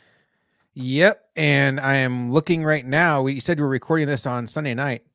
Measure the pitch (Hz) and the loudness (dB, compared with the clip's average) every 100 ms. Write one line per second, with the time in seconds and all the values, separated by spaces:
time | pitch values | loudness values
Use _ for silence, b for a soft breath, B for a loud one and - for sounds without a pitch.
0 | b b b b b b b 135 127 139 | b b b b b b b -10 -4 2
1 | 190 - _ 165 151 139 139 139 135 139 | 2 2 _ -2 2 4 2 0 0 0
2 | 127 123 120 147 156 165 156 151 127 147 | 0 -2 0 0 0 0 0 -2 0 2
3 | 170 143 135 139 - 156 143 131 - 160 | 2 2 0 -2 -2 -2 0 -2 0 0
4 | 147 131 131 123 113 156 147 120 139 117 | 0 -2 -4 -6 -6 -6 -4 -4 -4 -6
5 | - | -10